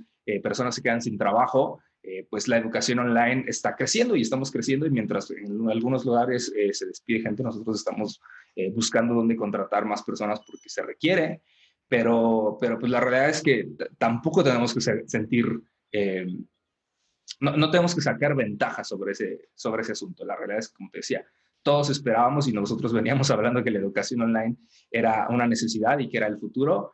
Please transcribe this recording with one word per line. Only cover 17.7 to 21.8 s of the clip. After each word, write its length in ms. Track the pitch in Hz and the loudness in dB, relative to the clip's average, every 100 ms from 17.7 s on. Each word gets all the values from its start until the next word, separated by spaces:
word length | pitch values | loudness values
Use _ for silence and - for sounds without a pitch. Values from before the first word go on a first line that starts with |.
tenemos 240 | 175 175 | 4 4
que 60 | - | 2
sacar 340 | 151 - 143 | 0 0 0
ventaja 480 | 139 104 104 117 - | 2 0 -2 -2 -4
sobre 280 | - 98 98 | -8 -6 -6
ese, 380 | 98 95 - - | -4 -6 -8 -14
sobre 280 | - 117 113 | -8 -4 -4
ese 100 | 110 | -4
asunto. 320 | 104 92 87 | -6 -10 -10
La 120 | 95 92 | -10 -8
realidad 220 | 98 107 | -4 -4
es 100 | 113 | -6
que, 60 | |
como 160 | - 95 | -12 -16
te 80 | 92 | -10
decía, 260 | - 113 - _ _ _ | -6 -6 -8 _ _ _
todos 280 | - 147 | 2 2